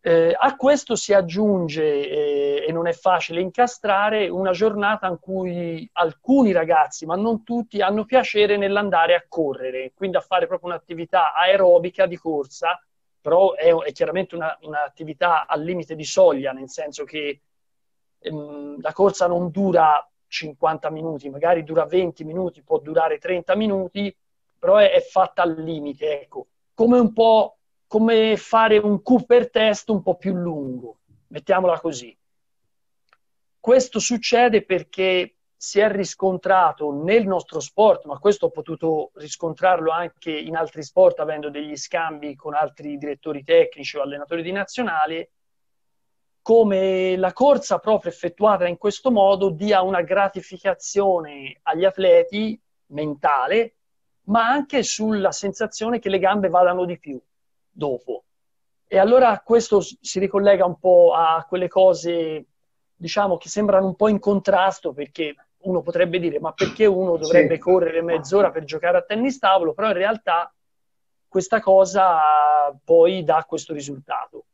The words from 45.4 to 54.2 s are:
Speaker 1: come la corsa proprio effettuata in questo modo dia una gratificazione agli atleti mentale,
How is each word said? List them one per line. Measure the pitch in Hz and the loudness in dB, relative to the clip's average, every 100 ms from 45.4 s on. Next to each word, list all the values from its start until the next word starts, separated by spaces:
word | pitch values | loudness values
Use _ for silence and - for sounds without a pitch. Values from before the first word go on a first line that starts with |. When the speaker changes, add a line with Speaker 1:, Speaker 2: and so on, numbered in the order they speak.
| _ _ _ _ _ _ _ _ _ _ | _ _ _ _ _ _ _ _ _ _
Speaker 1:
come | - 226 214 190 190 185 185 185 | 2 4 4 2 0 0 -2 0
la | 185 | -2
corsa | - 277 269 - 180 | 2 4 4 0 -4
proprio | - 214 175 | 0 -2 -2
effettuata | - 175 - 214 196 175 | -8 -10 0 0 2 -2
in | 175 | -2
questo | 208 202 262 | -6 -2 -2
modo | 226 196 196 196 | 2 4 2 0
dia | 156 208 196 | -4 0 0
una | 185 185 | 0 -2
gratificazione | 165 190 196 190 - 185 196 180 - 202 196 180 156 143 135 - | -2 0 -2 -4 -18 -8 -6 -4 -4 -2 0 0 -4 -14 -18 -12
agli | - 160 | -6 0
atleti | 190 190 190 175 170 202 220 220 _ _ _ | 0 2 4 4 4 -4 -6 -8 _ _ _
mentale, | 143 151 143 160 147 131 208 233 _ _ _ _ _ | -8 -8 -4 -2 0 0 0 -2 _ _ _ _ _